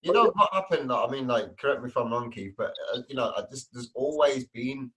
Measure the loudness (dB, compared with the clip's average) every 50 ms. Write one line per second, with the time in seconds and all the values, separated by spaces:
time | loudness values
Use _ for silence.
0 | 2 4 6 6 6 6 6 4 2 4 4 -2 0 0 -2 -2 0 0 0 0
1 | 0 0 -2 -4 0 0 0 0 0 -2 -10 -4 0 0 0 0 -2 -4 -2 -2
2 | 0 0 -2 -2 -4 -4 -10 -10 -12 -12 -6 -6 -6 -6 -6 -8 -6 -6 -6 -6
3 | -6 _ -4 -2 -2 -2 -2 -4 -6 -8 -12 -16 -16 _ _ -14 -14 -10 _ -4
4 | -2 -2 2 4 4 4 4 2 -4 _ _ -6 -6 -6 -6 -6 -10 -14 _